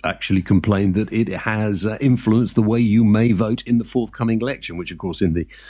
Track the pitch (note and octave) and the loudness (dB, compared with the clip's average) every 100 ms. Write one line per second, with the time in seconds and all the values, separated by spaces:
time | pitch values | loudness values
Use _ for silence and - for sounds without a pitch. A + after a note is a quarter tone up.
0 | E2+ - - F#2+ F2 F#2+ F#2 G2 G2 F#2 | -6 -6 -2 -2 2 2 2 0 0 0
1 | G#2 A2 G2+ F2+ A2+ G#2+ G#2+ F#2+ G#2 G#2+ | -2 -2 -2 -4 -4 -2 -2 -2 -6 -2
2 | C#3 B2 - A2+ A2+ - G#2+ A#2 A#2 G#2+ | 0 2 2 2 2 2 2 2 4 4
3 | G#2+ G#2+ A#2 G2 A2 A2+ - A#2+ A2+ B2+ | 4 4 4 2 0 -2 0 -2 0 -4
4 | A2+ - A2+ A2+ B2 C#3 - E2+ E2+ F2 | -4 -4 -2 -2 -4 -6 -10 -10 -10 -8
5 | F#2+ E2 F#2+ D#2+ D#2+ - | -8 -2 0 0 -6 -12